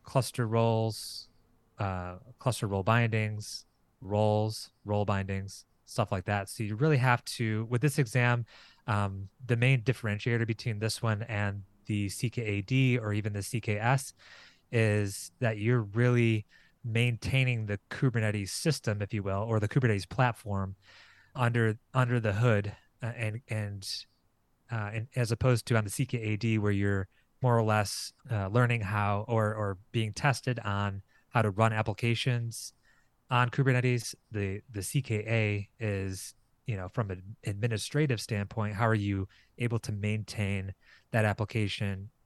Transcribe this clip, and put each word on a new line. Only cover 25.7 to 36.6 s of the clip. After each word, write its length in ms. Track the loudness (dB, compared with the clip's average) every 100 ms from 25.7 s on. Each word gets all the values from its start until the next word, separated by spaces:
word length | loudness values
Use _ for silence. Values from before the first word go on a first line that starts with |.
| 0
on 80 | 0
the 40 |
C 160 | -2 -2
K 140 | -2
A 160 | -2 -2
D 220 | 0 2
where 140 | 2
you're 360 | 2 2 0 -2 _ _ -2
more 160 | 2 4
or 60 |
less, 500 | 4 2 2 -4 -10 -12 -6
uh, 160 | -4 0
learning 340 | 2 4 2
how 440 | 0 0 0 0 0
or, 280 | 2 2 0
or 220 | -4 -4 -6
being 200 | -4 -2
tested 460 | 0 0 0 -2 -4 -2
on 360 | -2 -2 -4 -12 _ _
how 120 | 2
to 80 | 2
run 200 | 4 2
applications 1000 | 2 -2 -2 0 0 0 -2 -4 -8 -12 -16 _ _ _ _ 0
on 200 | 2 2
Kubernetes. 640 | 4 4 4 4 0 -2 -12 -8
The, 300 | -4 -4 -4 -8
the 100 | -8
C 200 | -4 -2
K 220 | -2 -2 0
A 560 | 0 2 0 -4 -6
is, 500 | -4 -2 -4 -6 -10 -18 _ _